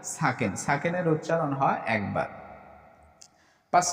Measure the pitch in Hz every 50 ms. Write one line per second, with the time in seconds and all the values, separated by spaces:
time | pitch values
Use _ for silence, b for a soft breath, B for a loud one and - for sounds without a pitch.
0 | - - - - 165 143 123 - 123 101 92 - - - 143 143 - 170 175 180
1 | 180 165 156 151 - - 165 165 160 147 139 135 139 127 - - - - 113 107
2 | 101 98 101 95 - - - - - - - - - - - - - - - _
3 | - - _ _ b b b b b b b b b b - 175 175 -